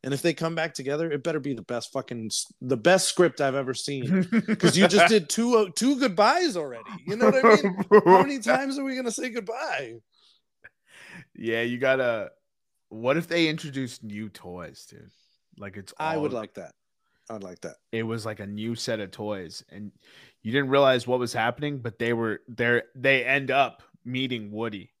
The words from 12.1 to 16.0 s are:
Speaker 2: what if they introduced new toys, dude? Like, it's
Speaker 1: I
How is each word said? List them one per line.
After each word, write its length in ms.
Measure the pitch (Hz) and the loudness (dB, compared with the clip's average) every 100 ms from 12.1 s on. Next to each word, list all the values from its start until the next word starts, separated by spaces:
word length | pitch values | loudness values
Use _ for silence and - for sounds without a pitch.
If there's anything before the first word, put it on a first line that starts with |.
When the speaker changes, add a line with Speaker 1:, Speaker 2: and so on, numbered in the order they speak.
| 113 - _ _ _ _ _ _ | -2 -6 _ _ _ _ _ _
Speaker 2:
what 260 | 110 120 151 | -6 -2 -2
if 120 | 170 | 0
they 180 | 170 160 | 0 0
introduced 560 | 160 156 135 127 - | -2 -8 -8 -8 -10
new 240 | 110 104 107 | -14 -12 -12
toys, 580 | - 90 90 78 - - | -14 -16 -14 -14 -18 -20
dude? 200 | - 95 _ _ _ _ - | -20 -20 _ _ _ _ -16
Like, 180 | 101 101 | -16 -14
it's 180 | 98 | -18
Speaker 1:
I 160 | - | -8